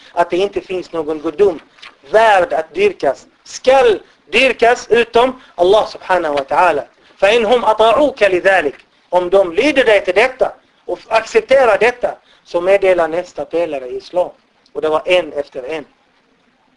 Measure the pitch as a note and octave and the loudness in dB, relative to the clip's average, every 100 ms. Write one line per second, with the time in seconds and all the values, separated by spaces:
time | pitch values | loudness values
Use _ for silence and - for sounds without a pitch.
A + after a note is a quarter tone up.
0 | - - F3 F3 G3 F#3 - F#3 E3+ E3+ | -8 -4 -2 -2 -4 -4 -8 -8 -8 -8
1 | D3+ D#3 D#3 D#3 G3+ D3+ - _ - _ | -6 -6 -6 0 0 0 -10 _ -20 _
2 | - F#3+ A3+ G3 F3 F3 D#3+ - G3+ F3+ | -2 2 4 2 0 -4 -6 -2 -2 0
3 | D3 B2+ - _ - - - C4+ B3 G3 | -4 -4 -8 _ -20 -6 2 4 4 0
4 | - _ _ G3 C4 A3+ A#3 A#3+ - A3+ | -4 _ _ 0 0 2 0 0 0 0
5 | A3+ A#3 B3+ - - - F3 G#3+ - - | 2 0 0 -2 -10 -2 2 2 0 -6
6 | - F3+ E3 C#3+ C#3 C#3+ F3+ D3 B2 _ | -4 -2 -2 -4 -2 0 2 0 -6 _
7 | _ _ G3 A#3 G#3+ A#3+ A3+ A3 A3 A3+ | _ _ 0 2 2 0 2 2 2 2
8 | D4 B3+ G3+ F3+ F3 F#3+ D3+ - _ _ | 0 2 0 2 2 0 0 -6 _ _
9 | _ F3+ F3+ F#3+ F#3 E3 C#4 C4+ A3+ G#3 | _ -2 2 2 0 0 0 2 2 2
10 | - F3+ B3+ - - - _ _ - F3 | 2 0 0 0 -4 -6 _ _ -12 -12
11 | - A3+ A3 A#3 G#3+ C4+ B3+ F#3+ A3 A#3+ | -4 -4 0 -2 2 2 2 2 0 -2
12 | F#3 - _ _ - F3 F3+ G3 F#3+ F3+ | -6 -8 _ _ -8 -4 0 2 2 0
13 | D#3+ E3 F3 - C#3+ E3 E3+ C#3+ B2+ C3 | 0 -4 -8 -10 -8 -6 -4 -6 -10 -12
14 | - F3 E3 - _ _ _ - D3+ D#3 | -8 -4 -4 -8 _ _ _ -8 -4 -2
15 | E3+ F3+ D#3 D3 C#3+ D3 B2+ D#3+ - _ | 0 -2 -2 -8 -10 -10 -10 -10 -12 _
16 | _ _ _ _ _ _ _ | _ _ _ _ _ _ _